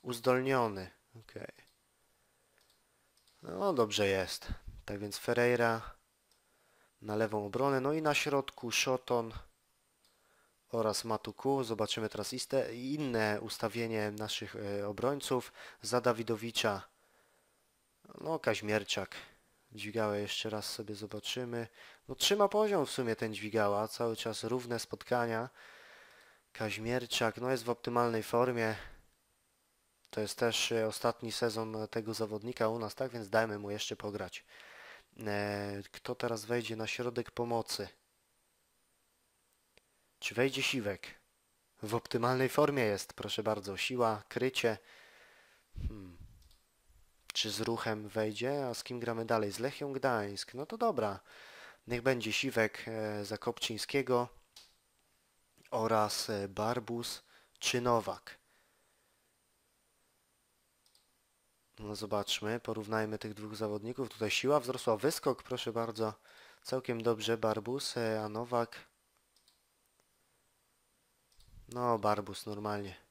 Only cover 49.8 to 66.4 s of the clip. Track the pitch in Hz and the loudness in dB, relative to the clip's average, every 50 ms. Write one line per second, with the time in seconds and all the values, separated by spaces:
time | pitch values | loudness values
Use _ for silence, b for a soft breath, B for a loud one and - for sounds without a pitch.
49.8 | 147 143 135 131 - 135 120 110 104 101 101 98 - - - 123 147 - - 220 | -6 -4 -4 0 2 2 2 2 0 -2 -4 -8 -8 -8 -8 -10 -8 -8 -4 0
50.8 | 233 233 180 123 110 104 98 95 B B B B B B B B B B B B | 0 2 2 2 0 0 -2 -6 B B B B B B B B B B B B
51.8 | B - 120 120 117 135 131 120 107 107 104 - - 135 120 117 110 107 - - | B -4 -4 0 2 2 2 2 0 0 0 0 0 2 4 4 4 4 2 -4
52.8 | - 113 113 110 110 107 104 104 104 98 110 104 - 120 117 - - - 113 104 | -8 -6 -4 -2 -2 -2 -2 -4 -4 -4 -6 -2 -2 -4 -2 -2 -4 -4 -4 -4
53.8 | - - - 139 131 127 127 120 123 123 - - _ _ _ - - _ _ _ | -6 0 0 0 2 4 4 2 2 0 -6 -20 _ _ _ -20 -20 _ _ _
54.8 | _ _ _ _ _ _ _ _ _ _ _ _ _ _ _ _ _ - - 117 | _ _ _ _ _ _ _ _ _ _ _ _ _ _ _ _ _ -4 -2 0
55.8 | 110 113 110 110 107 107 - - - - 110 101 101 98 95 107 107 110 123 123 | 2 4 6 6 4 4 2 -4 -2 -2 -2 -2 -2 -4 -2 0 0 0 0 0
56.8 | 110 107 120 117 120 - - - b b b b b b b b - - - 123 | -2 -4 -4 -4 -4 -6 -8 -8 b b b b b b b b -2 0 0 2
57.8 | 120 123 120 113 104 - - - _ - - - b b b b b b b b | 4 4 4 4 4 0 -6 -6 _ -18 -20 -20 b b b b b b b b
58.8 | b b b b b b b b b b b _ _ _ _ _ _ _ _ _ | b b b b b b b b b b b _ _ _ _ _ _ _ _ _
59.8 | _ _ _ _ _ _ _ _ _ _ _ _ _ _ _ _ _ _ _ _ | _ _ _ _ _ _ _ _ _ _ _ _ _ _ _ _ _ _ _ _
60.8 | _ _ _ _ _ _ _ _ _ _ _ _ _ _ _ _ _ _ _ - | _ _ _ _ _ _ _ _ _ _ _ _ _ _ _ _ _ _ _ -12
61.8 | 107 104 104 101 110 101 110 104 98 - - - 110 104 113 120 - - 110 110 | -8 -8 -6 -6 -2 0 0 0 0 0 -2 -2 0 -2 -2 -2 -2 -4 -4 -4
62.8 | 107 101 110 113 110 107 107 107 - 110 107 104 107 107 107 101 110 104 104 107 | -2 0 0 0 0 0 -2 -6 -6 -8 -8 -8 -10 -10 -6 -4 -2 -2 -2 -4
63.8 | 101 117 127 - 131 113 - - 113 104 - - - 127 147 147 120 120 127 123 | -4 -6 -4 -4 -6 -6 -4 -2 -2 0 0 2 4 6 4 4 4 2 -4 -2
64.8 | - - 113 104 117 147 165 - - 143 123 - - - 127 123 - 120 107 117 | 2 2 2 4 4 2 2 2 0 0 0 0 -2 -6 -6 -4 -4 -2 -2 -2
65.8 | 117 113 110 104 113 107 110 - B B B B | -2 -2 -2 -2 -2 -2 -2 -6 B B B B